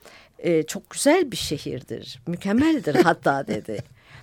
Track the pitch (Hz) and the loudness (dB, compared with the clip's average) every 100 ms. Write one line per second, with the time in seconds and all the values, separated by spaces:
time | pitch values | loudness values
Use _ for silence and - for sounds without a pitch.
0 | - - - - 170 165 156 196 - - | -20 -20 -20 -8 0 0 0 -6 -10 0
1 | 277 349 302 165 - 147 - 131 - 117 | 4 4 2 -4 -6 -6 -6 -10 -10 -12
2 | - - - 175 196 220 311 311 156 147 | -12 -12 -10 -6 0 2 4 2 2 4
3 | 170 170 165 139 - 107 - 104 - - | 4 4 0 0 -2 -6 -6 -10 -10 -20
4 | _ - | _ -20